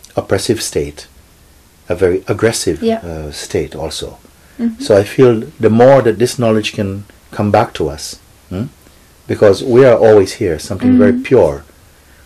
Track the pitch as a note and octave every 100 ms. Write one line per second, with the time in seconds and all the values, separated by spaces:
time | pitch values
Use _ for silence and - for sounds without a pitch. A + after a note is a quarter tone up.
0 | - - - G2 - G#2+ - E2+ D2 -
1 | - _ _ _ _ _ _ _ _ F2
2 | F#2 F#2 - G#2 A2+ A2 - E2+ A3+ A3+
3 | E2+ D#2+ D2+ C#2+ - F#2 D2+ D#2 D2+ -
4 | - - _ _ _ - A#3 A3+ C#4+ G2+
5 | G#2 - B2+ A2+ B2+ - A2+ A2 B2+ C3+
6 | A#2 G#2 B2 - A2+ A2 G#2+ - G2 G2+
7 | G2+ _ _ - G#2 G#2 A#2+ - D#2 D2
8 | - - _ _ _ F2+ C3+ - _ _
9 | _ _ - A2 G#2 F#2+ - A#2+ C3+ A2+
10 | A2 G#2+ F#2+ - G2 D2+ - F#2+ B3 B3+
11 | - B3 C4 A#2+ E2 C#2+ - _ _ _
12 | _ _